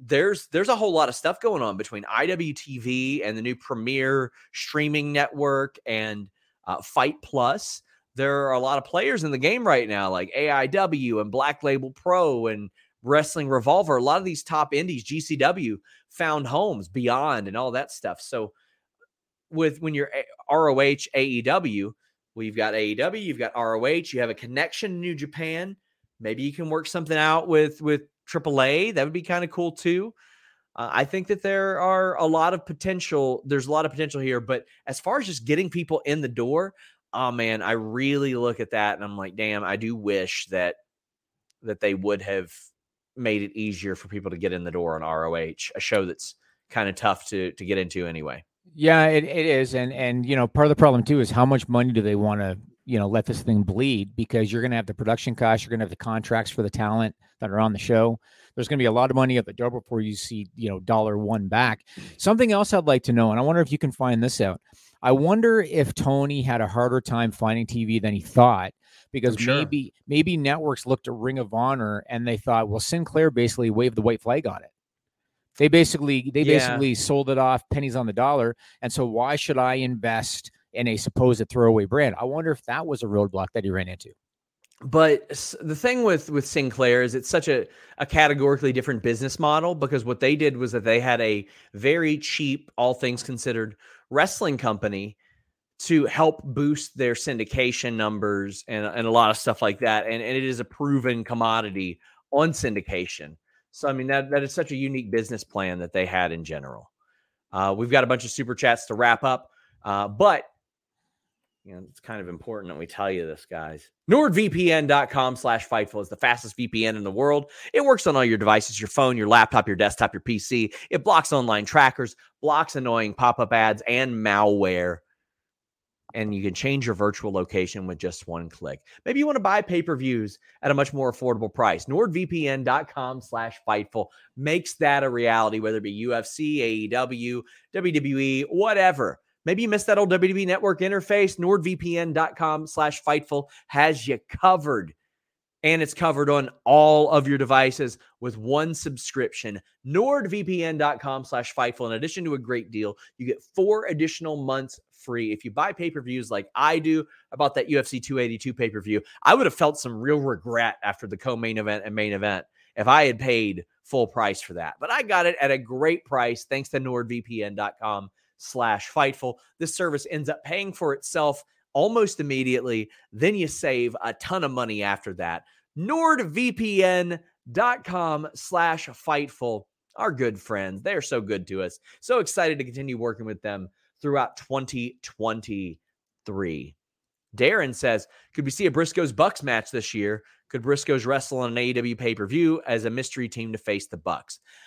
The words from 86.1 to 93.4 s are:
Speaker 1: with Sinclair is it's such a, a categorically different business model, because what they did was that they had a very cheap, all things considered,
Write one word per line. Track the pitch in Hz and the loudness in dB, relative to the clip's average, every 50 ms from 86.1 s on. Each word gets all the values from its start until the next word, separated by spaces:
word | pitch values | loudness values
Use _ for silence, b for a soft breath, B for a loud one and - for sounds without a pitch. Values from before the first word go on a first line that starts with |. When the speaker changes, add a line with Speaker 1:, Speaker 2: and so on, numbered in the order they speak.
| 180 151 - - | 2 2 0 -2
Speaker 1:
with | 151 143 135 | -2 -2 -2
Sinclair | - - 160 135 127 113 131 131 123 120 123 123 | -2 -2 -2 -2 -2 0 2 4 6 6 6 4
is | 123 110 | 2 -2
it's | 131 123 - | -4 -4 0
such | - 170 151 | 0 0 2
a, | - 139 123 110 - B B B B B B | 2 0 0 0 -4 B B B B B B
a | - | -6
categorically | - - 156 151 147 147 143 135 143 143 131 143 135 123 | 0 4 6 6 6 6 4 4 4 4 4 2 0 0
different | 127 120 - 131 110 95 | 0 -2 -2 -2 -2 0
business | 120 117 110 131 135 - - | 0 -2 0 -2 -6 -4 0
model, | 160 151 151 156 160 175 180 | 2 2 2 2 2 0 -2
because | 156 143 131 143 131 113 | -2 -2 -2 -2 -2 -2
what | 120 123 - | -4 -4 0
they | - 131 151 | 0 0 2
did | 151 156 147 131 | 2 2 0 0
was | 120 127 117 110 | 0 -4 -4 -4
that | 120 104 | -2 2
they | 113 113 120 | 2 2 4
had | 123 127 123 117 | 4 2 2 2
a | 117 110 107 104 98 b b b b b b | 2 0 0 -2 -4 b b b b b b
very | 101 104 135 156 170 165 156 151 147 | -2 0 2 2 2 2 0 0 -2
cheap, | 147 - - - 151 139 135 147 - _ _ | -4 -6 -6 -4 -4 -4 -4 -6 -8 _ _
all | - 120 123 127 | 0 0 0 0
things | 127 - 123 123 120 - | 0 -2 -4 -4 -4 -8
considered, | - 131 113 | -10 -10 -8